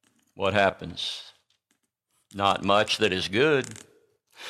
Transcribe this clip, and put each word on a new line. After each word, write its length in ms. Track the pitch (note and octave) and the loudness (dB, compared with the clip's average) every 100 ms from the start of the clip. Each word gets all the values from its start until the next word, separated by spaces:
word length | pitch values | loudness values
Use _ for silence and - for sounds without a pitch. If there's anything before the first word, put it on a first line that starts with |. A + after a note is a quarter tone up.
| _ _ _ | _ _ _
What 200 | - G2 | -4 0
happens? 680 | G2+ G2 - E2 F2 - - - _ _ _ _ _ _ _ _ _ _ | 4 2 0 -10 -10 -10 -10 -16 _ _ _ _ _ _ _ _ _ _
Not 300 | G2 G2 - | 0 0 2
much 340 | G2 G2+ A2 - | 2 2 2 0
that 140 | G#2+ | 0
is 160 | F#2 E2 | 0 -2
good. 400 | G#2 D#3 C#3 A#2 A2 - _ _ _ _ - | 0 2 0 -4 -12 -20 _ _ _ _ -20